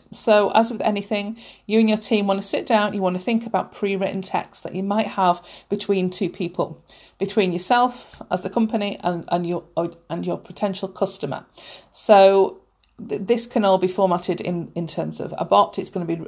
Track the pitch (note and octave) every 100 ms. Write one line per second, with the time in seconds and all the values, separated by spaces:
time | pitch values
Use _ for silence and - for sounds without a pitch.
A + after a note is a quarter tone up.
0 | - - - G#3 G3+ - A3+ A3 - G3+
1 | G3 G#3 G3+ A3+ - - - A3 A3 G#3+
2 | - G#3+ G3+ G3 F#3+ D4+ - A3 G#3 G3+
3 | F#3 F3+ F#3 A3+ A#3 F#3 - - G3+ G3
4 | F#3+ F#3+ F#3 - - - - F#3 G3 G#3
5 | A3 G#3 F#3 F3 - - - G#3 - G3
6 | F#3 - F3 - E3+ - D3+ - _ -
7 | - _ G3 A3 F#3 F3 - A#3+ B3 B3
8 | - - - F#3 - - A3 A3+ G3+ -
9 | F#3 F3 - F3+ E3+ F3 - - E3+ -
10 | - F3 F3+ E3+ - - G#3 F#3+ F#3+ -
11 | F#3+ - - - - - - - - -
12 | - G3+ G3 G3 F#3+ - _ _ _ -
13 | C#4 - G3 A#3 - A3+ G3+ F#3+ F3+ F#3
14 | F#3+ F3 - E3+ - F3 - E3+ E3 -
15 | D#3 D#3 D3+ D#3 F3 G3+ G3 - - F#3
16 | E3+ E3